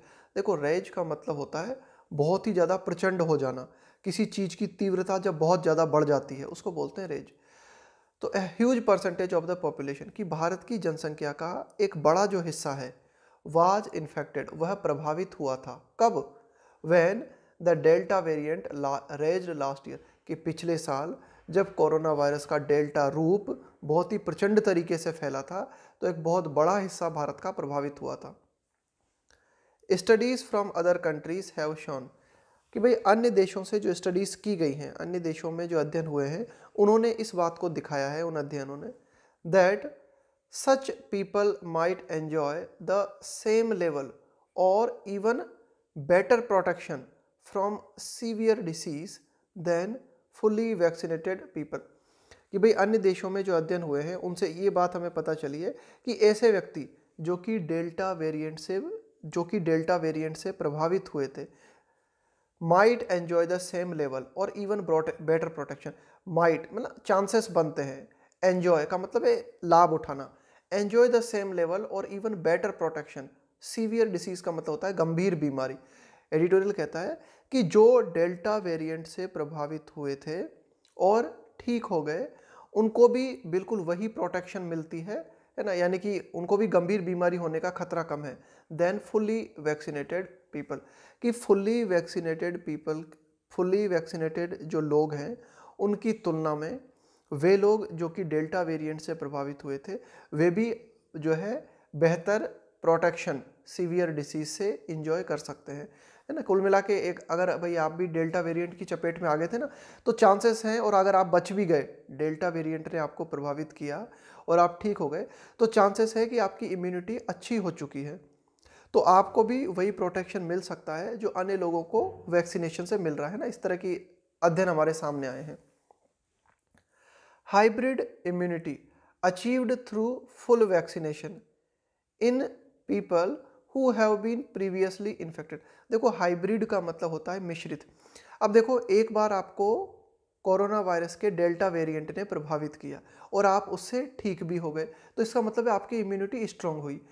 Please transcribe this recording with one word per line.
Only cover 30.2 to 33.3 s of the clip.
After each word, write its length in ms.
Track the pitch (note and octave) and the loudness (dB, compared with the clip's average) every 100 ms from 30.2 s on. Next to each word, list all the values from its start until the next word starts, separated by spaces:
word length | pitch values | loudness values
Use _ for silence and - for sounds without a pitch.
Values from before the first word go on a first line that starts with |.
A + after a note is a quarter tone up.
| B3 B3+ | 4 -2
from 260 | - G#3 G3+ | -2 -2 -2
other 200 | E3+ F3 F3 | 0 2 2
countries 520 | F3 D3+ D#3+ F3+ F#3+ - | 0 -4 -6 -8 -8 -6
have 160 | D3+ D#3 | -6 -6
shown, 280 | - C#3 B2+ _ _ _ _ _ _ | -8 -10 -10 _ _ _ _ _ _
कि 60 | A#3 | 0
भाई 140 | A#3+ A#3 G3 | 2 4 4
अन्य 240 | A3+ A#3+ | 4 4